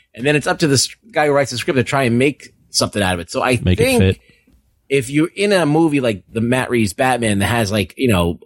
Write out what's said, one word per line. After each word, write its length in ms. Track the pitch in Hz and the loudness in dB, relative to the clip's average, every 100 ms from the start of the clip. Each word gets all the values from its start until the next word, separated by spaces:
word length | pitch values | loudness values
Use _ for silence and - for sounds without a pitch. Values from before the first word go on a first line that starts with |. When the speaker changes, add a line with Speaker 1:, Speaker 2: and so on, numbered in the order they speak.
| _ | _
Speaker 1:
And 120 | - 135 | -4 0
then 80 | |
it's 140 | 151 180 | 0 0
up 100 | 175 | 0
to 80 | 160 | 0
the 80 | |
s-, 140 | 135 - - - | 0 -2 -8 -6
guy 140 | 156 151 | -2 2
who 60 | |
writes 200 | 143 131 | 2 0
the 40 | 120 | -4
script 180 | - 139 | -2 -2
to 80 | |
try 180 | 117 139 | 0 0
and 160 | 127 117 | 0 2
make 340 | 139 147 - _ _ | 0 -2 -12 _ _
something 300 | - 120 107 | -4 -2 -2
out 140 | 95 | -2
of 60 | 90 | -2
it. 100 | 82 | -4
So 120 | 135 | -4
I 160 | 117 127 | -2 0
Speaker 2:
Make 180 | 92 87 | 0 2
it 40 | |
Speaker 1:
think 160 | - - | 2 2
Speaker 2:
fit. 200 | 95 - _ _ _ _ _ _ - | 2 0 _ _ _ _ _ _ -4
Speaker 1:
if 200 | 139 123 | -4 0
you're 220 | 143 156 - | -2 -2 -2
in 160 | 208 | 0
a 120 | 196 | 2
movie 360 | 151 156 165 143 | 2 2 2 0
like 240 | 123 95 - | -2 -4 -6
the 120 | 113 | -4
Matt 280 | 117 127 - | -2 -2 0
Reeves 260 | 120 107 | 0 0
Batman 440 | - 131 120 113 101 | 0 0 0 0 0
that 80 | 95 | 0
has, 240 | 120 104 | 0 0
like, 240 | 104 90 - | -2 -4 -2
you 120 | 131 | 0
know, 320 | 95 87 85 | 2 0 -4